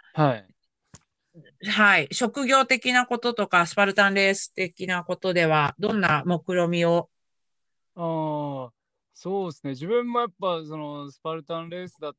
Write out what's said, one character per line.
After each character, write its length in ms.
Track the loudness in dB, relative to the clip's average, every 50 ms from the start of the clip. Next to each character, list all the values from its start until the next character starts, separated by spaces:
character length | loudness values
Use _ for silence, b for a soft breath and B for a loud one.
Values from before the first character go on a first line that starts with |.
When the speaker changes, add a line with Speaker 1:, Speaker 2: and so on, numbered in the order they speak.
| _ _ 0
Speaker 1:
は 200 | 2 2 2 2
い。 120 | 0 -6 _ _ _ _ _ _ _ _ _ -20 -20 _ _ _ _ _ _ _ -20 -20 -20 _ _ -8 -4
Speaker 2:
は 300 | 2 4 6 6 6 4
い、 100 | 2 0 -2
職 340 | -2 -2 -2 -2 -2 0
業 180 | 2 4 4 4
的 280 | 4 0 0 0 2 2
な 100 | 2 2
こ 120 | 2 -2 -2
と 160 | -2 -4 -2
と 120 | -2 -2
か、 200 | 2 4 2 2
ス 80 | 2 2
パ 100 | 2 2
ル 80 | 2 4
タ 160 | 4 4 4
ン 60 | 4
レ 160 | 4 2 2
ー 40 | 2
ス 200 | 0 -4 -10 -6
的 320 | -6 -6 -6 _ -8 -6
な 180 | -4 -4 -4 -4
こ 120 | -6 -8
と 180 | -4 -2 0 2
で 100 | 2 4
は、 300 | 4 4 4 2 0 -2 -2
ど 140 | -2 -2 0
ん 80 | 2
な 220 | 2 2 2 0 0
目 300 | -2 -2 -2 -2 -2 0
論 160 | 0 0 0
見 80 | 2 2
み 60 | 2
を？ 240 | 2 2 2 0 _ _ _ _ _ _ _ _ _ _ _ _ _ _ _ _ _ _
Speaker 1:
あ 60 | -8
ー、 680 | -6 -4 -4 -4 -4 -4 -4 -4 -6 -6 -8 -8 -10 -12 _ _ _ _ _ _ _ _ _
そ 340 | -14 -10 -6 -6 -4 -6
う 20 | -6
っ 40 | -8
す 100 | -10 -8
ね。 60 | -10
自 160 | -8 -8 -4
分 240 | -2 -2 -2 -2 0
も 100 | -2 -2
や 60 | -2
っ 20 | -2 _ -6
ぱ、 220 | -4 -4 -4 -4 -6
そ 100 | -10 -10 -10
の、 320 | -10 -10 -10 -12 -12 -14
ス 100 | -16 _
パ 140 | -8 -8 -8
ル 100 | -8 -8
タ 160 | -8 -8 -8
ン 80 | -8 -8
レ 160 | -10 -12 -12
ー 40 | -12
ス 120 | _ -12
だ 100 | -12 -12
っ 20 | -12